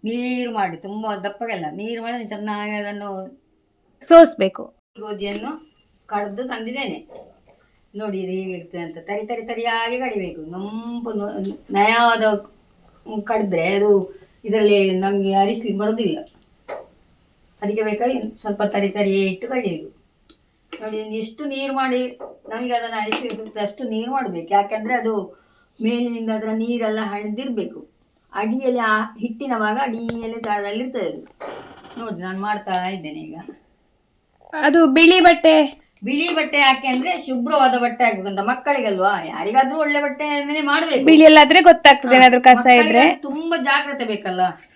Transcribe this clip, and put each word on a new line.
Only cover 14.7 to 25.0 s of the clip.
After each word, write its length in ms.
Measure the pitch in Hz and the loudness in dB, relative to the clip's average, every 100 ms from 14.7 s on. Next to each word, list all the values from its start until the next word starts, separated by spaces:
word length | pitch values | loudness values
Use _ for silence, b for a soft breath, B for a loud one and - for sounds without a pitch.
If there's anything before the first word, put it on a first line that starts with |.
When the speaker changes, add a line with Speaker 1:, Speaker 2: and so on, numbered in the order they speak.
| 202 196 185 | 4 2 0
Speaker 1:
ನಮ್ಗೆ 360 | 196 202 196 196 | -2 -2 0 2
ಅರಿಸ್ಲಿಕ್ಕೆ 440 | 202 240 233 196 | 0 -2 -6 -4
ಬರುದಿಲ್ಲ. 400 | 214 220 208 156 - _ _ _ _ - - _ _ _ _ _ _ _ | -2 -2 -2 -4 -10 _ _ _ _ -16 -16 _ _ _ _ _ _ _
ಅದಕ್ಕೆ 220 | 202 214 | -6 -2
ಬೇಕಾಗಿ 580 | 214 208 240 254 214 - | -2 -2 -2 -2 -6 -10
ಸ್ವಲ್ಪ 220 | 214 202 | -8 -4
ತರಿ 260 | 208 202 202 | -2 0 -2
ತರಿಯೇ 380 | 202 202 196 190 | -2 0 0 0
ಇಟ್ಟು 200 | 185 - | -4 -6
ಕಡಿಯುದು. 420 | 262 208 160 - _ _ _ _ - _ _ _ - | -4 -4 -6 -10 _ _ _ _ -20 _ _ _ -14
ನೋಡಿ, 160 | 214 214 | -10 -8
ಇನ್ನು 180 | 214 220 | -8 -8
ಎಷ್ಟು 300 | 226 - 294 | -10 -10 -8
ನೀರು 280 | 269 277 | -6 -6
ಮಾಡಿ 440 | 269 262 247 254 - - - - | -4 -2 -2 -4 -10 -18 -20 -14
ನಮಗೆ 240 | 220 247 | -10 -4
ಅದನ್ನು 240 | 240 233 226 | -4 -4 -6
ಅರಿಸ್ಲಿಕ್ಕೆ 360 | 214 220 247 208 | -6 -8 -10 -12
ಸಿಗ್ತದೆ 260 | 220 214 | -14 -10
ಅಷ್ಟು 200 | 208 - | -10 -8
ನೀರು 280 | 247 220 226 | -8 -8 -6
ಮಾಡ್ಬೇಕು. 420 | 269 240 175 165 | -6 -8 -10 -2
ಯಾಕೆಂದ್ರೆ 400 | 202 202 214 214 | -2 -2 -6 -4
ಅದು 520 | 247 | -4